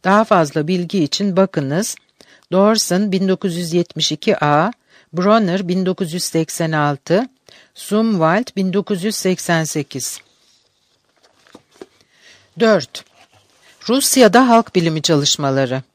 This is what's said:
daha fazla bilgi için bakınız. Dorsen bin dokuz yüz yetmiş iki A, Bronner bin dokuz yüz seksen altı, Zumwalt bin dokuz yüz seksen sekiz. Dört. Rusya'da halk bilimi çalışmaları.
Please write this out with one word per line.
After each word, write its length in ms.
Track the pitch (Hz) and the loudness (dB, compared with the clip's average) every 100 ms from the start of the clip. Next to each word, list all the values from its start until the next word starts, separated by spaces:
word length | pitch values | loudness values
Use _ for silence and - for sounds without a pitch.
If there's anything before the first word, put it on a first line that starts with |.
daha 200 | 185 208 | 4 2
fazla 440 | 220 190 151 160 151 | 4 2 2 -2 -2
bilgi 360 | 185 175 202 | -2 -2 -2
için 320 | 147 - 202 175 | -2 -2 0 2
bakınız. 600 | 190 - 135 151 226 - _ _ - _ _ | 0 0 -2 -4 -4 -10 _ _ -20 _ _
Dorsen 600 | 180 208 220 - 180 208 | 2 2 2 -2 -2 0
bin 160 | 185 190 | -2 -2
dokuz 280 | 185 190 170 | -2 -4 -6
yüz 160 | 170 | -2
yetmiş 400 | 175 170 156 - | -2 -2 -4 -6
iki 320 | 151 - 185 | -2 -2 0
A, 280 | 147 147 185 - _ _ _ | 2 2 0 -6 _ _ _
Bronner 560 | 160 190 220 190 185 175 | -2 2 2 2 -2 -2
bin 180 | 180 185 | -2 -2
dokuz 260 | 180 180 | -2 -6
yüz 120 | 175 | -6
seksen 480 | - 165 160 - 160 | -4 -2 -4 -4 -2
altı, 560 | 156 147 143 - 180 254 _ _ - _ | 0 0 -2 0 0 0 _ _ -20 _
Zumwalt 840 | - - 208 226 196 160 185 247 - | -20 -4 0 0 2 2 0 -2 -4
bin 160 | 190 | -2
dokuz 320 | 190 - 196 | -2 -2 -4
yüz 120 | 202 - | -4 -4
seksen 480 | 185 180 - 165 | -2 -2 -2 -2
sekiz. 540 | 156 156 143 131 - - _ _ _ _ _ _ _ _ _ _ _ _ _ - _ _ - _ _ _ - - _ - | -2 -6 -8 -10 -10 -12 _ _ _ _ _ _ _ _ _ _ _ _ _ -20 _ _ -20 _ _ _ -20 -20 _ -2
Dört. 440 | 220 196 131 - - _ _ _ _ _ _ _ - | 2 2 0 -14 -20 _ _ _ _ _ _ _ -2
Rusya'da 600 | 254 - 262 220 226 254 | -2 0 4 6 6 6
halk 260 | 226 - | 4 4
bilimi 280 | 185 165 156 | 0 0 -2
çalışmaları. 800 | 151 151 143 - 139 135 131 131 - | 0 2 2 -2 -2 0 -2 -4 -8